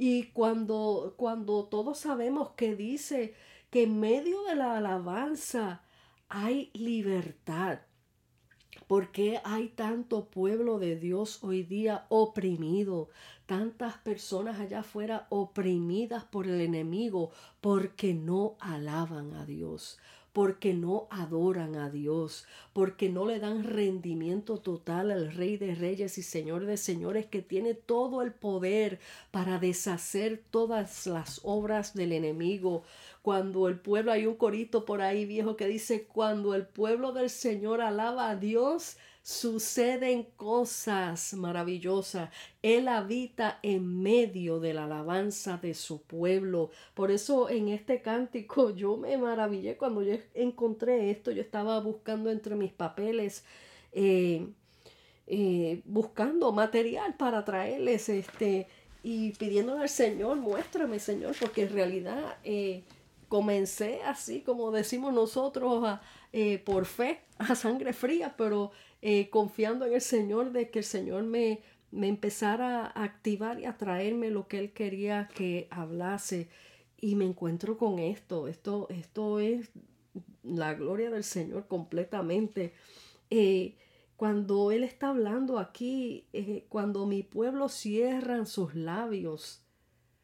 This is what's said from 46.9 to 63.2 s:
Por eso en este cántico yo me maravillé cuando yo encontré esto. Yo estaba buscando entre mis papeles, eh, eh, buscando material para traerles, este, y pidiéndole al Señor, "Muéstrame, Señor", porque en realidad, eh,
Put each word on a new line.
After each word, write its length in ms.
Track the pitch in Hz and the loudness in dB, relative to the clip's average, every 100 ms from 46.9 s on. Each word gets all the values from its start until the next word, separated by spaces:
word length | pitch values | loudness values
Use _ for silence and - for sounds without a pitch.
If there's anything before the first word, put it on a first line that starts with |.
Por 160 | - 190 | -2 2
eso 400 | 202 202 269 240 | 2 2 2 4
en 180 | 233 208 | 2 0
este 320 | 208 - 247 | -2 0 -2
cántico 680 | 220 233 247 240 208 285 233 | 0 -2 -2 -6 -2 4 4
yo 260 | 185 202 220 | 4 -2 0
me 220 | 277 269 | 0 0
maravillé 580 | 240 226 214 202 196 233 | 0 0 0 -2 -4 -2
cuando 260 | 262 214 | -2 0
yo 120 | 196 214 - | 0 -2 -4
encontré 800 | - 247 240 233 220 233 247 202 | -2 0 0 -2 0 2 2 2
esto. 200 | 208 240 | 0 -2
Yo 120 | 202 | -4
estaba 360 | 208 214 208 220 | -4 -4 0 0
buscando 500 | 214 220 - 220 220 | -2 -6 -6 -2 -2
entre 240 | 220 214 | -2 -2
mis 180 | 208 190 | -2 -2
papeles, 720 | - 165 - 208 226 202 - - - - - - | -2 -6 -2 -2 0 -2 -6 -18 -20 -20 -20 -8
eh, 560 | 190 196 185 175 165 196 - _ _ - - _ _ - | 2 6 6 4 2 -2 -12 _ _ -20 -20 _ _ -4
eh, 560 | 202 196 175 165 170 | 0 2 4 2 -2
buscando 640 | - 208 220 - 240 330 269 | -2 0 0 0 0 4 4
material 600 | 208 220 226 233 240 381 - | 4 4 4 2 0 -4 0
para 260 | 254 226 | 0 0
traerles, 640 | 208 196 208 269 247 240 226 | 0 -2 0 0 2 2 2
este, 600 | 202 180 - 208 190 185 - - - | -2 -2 -2 2 2 -2 -12 -20 -12
y 300 | 226 226 220 | -6 -2 -2
pidiéndole 500 | 208 214 202 233 285 | -2 0 2 2 0
al 80 | 285 | 0
Señor, 480 | - 226 196 214 285 | 4 2 2 0 0
"Muéstrame, 600 | 226 202 - 359 285 208 | 0 -2 -2 -2 -2 -2
Señor", 380 | 208 202 - 285 | -4 -4 -4 -2
porque 260 | 226 220 | -2 0
en 80 | 196 | 0
realidad, 640 | 202 180 185 180 247 311 - | 2 0 0 -4 -6 -6 -8
eh, 400 | - 208 196 180 - - - _ | -4 -2 -2 -4 -10 -20 -20 _